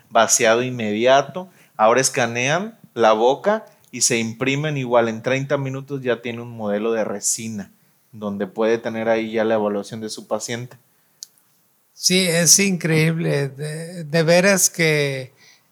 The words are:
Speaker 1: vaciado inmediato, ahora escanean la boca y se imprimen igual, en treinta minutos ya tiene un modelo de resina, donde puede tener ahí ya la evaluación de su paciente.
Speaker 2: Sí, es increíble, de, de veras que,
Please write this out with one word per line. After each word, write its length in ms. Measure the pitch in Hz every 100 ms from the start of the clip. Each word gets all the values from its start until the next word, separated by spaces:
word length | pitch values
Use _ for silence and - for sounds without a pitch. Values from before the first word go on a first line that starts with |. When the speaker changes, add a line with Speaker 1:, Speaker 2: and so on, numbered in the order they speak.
| _
Speaker 1:
vaciado 520 | 113 107 - 113 117
inmediato, 840 | 127 123 107 107 120 139 143 185 185 _ _ -
ahora 240 | 110 120
escanean 760 | 135 139 117 120 127 165 214 - -
la 220 | 120 110
boca 500 | 110 120 139 196 214 - _ _
y 120 | 123
se 160 | - 120
imprimen 580 | 113 110 131 139 156 143
igual, 320 | 123 120 117
en 140 | 110
treinta 340 | 127 131 139 143
minutos 460 | 135 135 139 143
ya 180 | 127 117
tiene 220 | 120 117
un 80 | 120
modelo 420 | 117 104 104 113
de 100 | 113
resina, 680 | 101 101 - - 113 107 95 _ _ _ _
donde 340 | 110 104 101 101
puede 300 | 110 110 117
tener 320 | 117 113 110
ahí 240 | 113 110
ya 120 | 113
la 100 | 110
evaluación 480 | 110 104 104 101 113
de 80 | 110
su 160 | - 101
paciente. 500 | 107 - 120 123 - _ _ _ _ - _ _ _ _ _ _
Speaker 2:
Sí, 320 | - - 185 185
es 300 | 165 165 -
increíble, 920 | 196 175 160 156 160 165 165 143 139
de, 560 | 131 151 156 165 185
de 180 | 151 165
veras 460 | 160 175 190 190 -
que, 640 | - 160 151 143 135 127 _ - _ _